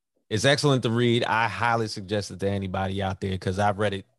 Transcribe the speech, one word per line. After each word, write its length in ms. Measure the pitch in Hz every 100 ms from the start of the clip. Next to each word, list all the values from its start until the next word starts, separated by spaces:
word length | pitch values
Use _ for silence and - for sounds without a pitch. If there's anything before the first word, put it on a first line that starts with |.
| _ _ _
It's 160 | 104
excellent 380 | 135 143 147 131
to 80 | 117
read. 320 | 117 120 120
I 220 | - 110 113
highly 380 | 95 120 117 107
suggest 440 | 110 92 104 -
it 80 | 92
to 80 | 98
anybody 500 | 98 95 95 95 98
out 180 | 95 95
there 160 | 98 95
'cause 200 | 95 95
I've 180 | 104 98
read 160 | 104
it 120 | 98 -